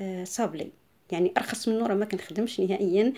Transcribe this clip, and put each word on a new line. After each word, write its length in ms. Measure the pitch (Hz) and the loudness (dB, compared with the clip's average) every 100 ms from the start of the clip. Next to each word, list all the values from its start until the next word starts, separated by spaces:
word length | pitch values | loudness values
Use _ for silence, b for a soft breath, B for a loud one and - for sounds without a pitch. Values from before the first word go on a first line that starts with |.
آه، 240 | 196 180 | -6 -6
صابلي، 460 | 185 - 208 156 - - _ _ - | -6 -2 -2 -2 -10 -12 _ _ -4
يعني 200 | 170 180 - | 2 2 2
ارخص 320 | - 220 233 | -2 -4 0
منه 180 | 220 233 | 2 2
راه 80 | |
ما 100 | 196 | 0
كنخدمش 560 | 214 185 - 160 233 - | 0 -4 -4 -4 -2 0
نهائيا، 520 | 190 190 196 190 233 | 0 2 2 4 4